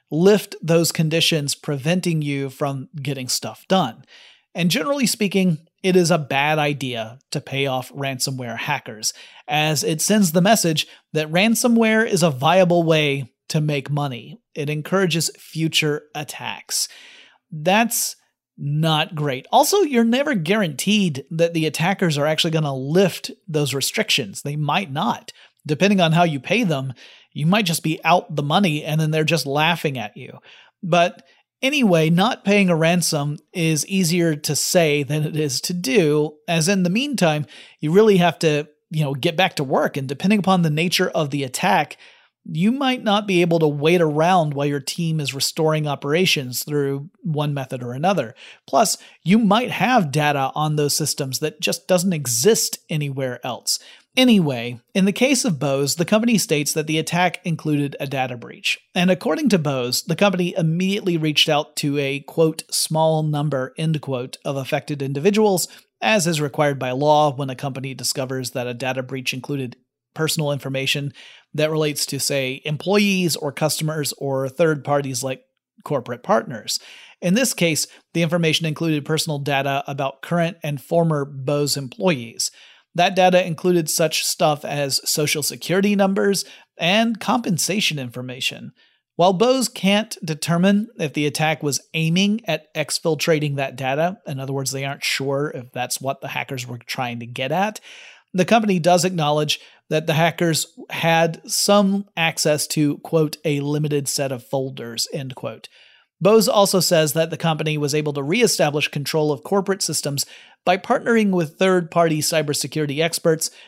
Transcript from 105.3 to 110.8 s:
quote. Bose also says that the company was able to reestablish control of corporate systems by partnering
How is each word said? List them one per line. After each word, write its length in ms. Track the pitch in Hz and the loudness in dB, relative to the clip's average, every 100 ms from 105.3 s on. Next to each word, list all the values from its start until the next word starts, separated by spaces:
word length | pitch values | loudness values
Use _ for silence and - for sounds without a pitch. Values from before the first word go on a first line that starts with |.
quote. 340 | 131 131 110 - _ - _ _ - | -10 -12 -12 -18 _ -20 _ _ 0
Bose 280 | 180 226 196 | 4 6 6
also 320 | 214 202 190 | 4 4 2
says 320 | - 170 156 | 2 2 2
that 180 | 160 165 | 0 -2
the 60 | 160 | -2
company 400 | 165 151 156 151 | -2 -2 -2 -2
was 180 | 147 | -2
able 180 | 151 151 | -2 -2
to 80 | 143 | -4
reestablish 680 | 143 202 226 - 156 147 139 | -2 2 2 2 0 0 -2
control 420 | 156 139 160 151 | -4 -4 0 0
of 140 | 147 | -2
corporate 380 | - 202 190 196 | -2 -2 0 -2
systems 420 | - 151 151 143 - - - _ | -4 -4 -4 -4 -6 -12 -20 _
by 140 | - | 0
partnering 520 | 185 | 0